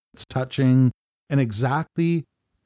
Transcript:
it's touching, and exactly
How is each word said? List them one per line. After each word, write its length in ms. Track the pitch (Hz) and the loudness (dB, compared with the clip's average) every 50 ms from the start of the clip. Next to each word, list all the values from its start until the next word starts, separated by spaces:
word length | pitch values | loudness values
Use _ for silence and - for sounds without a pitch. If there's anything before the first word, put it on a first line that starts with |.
| _ _ _ | _ _ _
it's 120 | - - - | -16 -14 -8
touching, 640 | - 131 127 - - - 135 127 127 131 131 123 - _ _ _ _ _ _ - | -6 -6 -6 -4 -2 0 2 4 4 6 4 2 0 _ _ _ _ _ _ -4
and 100 | 143 139 | -2 -2
exactly 880 | 131 117 101 104 131 123 135 156 160 _ - 165 165 170 170 165 - _ _ _ _ _ _ _ - | -2 -2 -2 -4 -2 -2 -2 -4 -6 _ -4 -2 -2 0 0 -2 -4 _ _ _ _ _ _ _ -16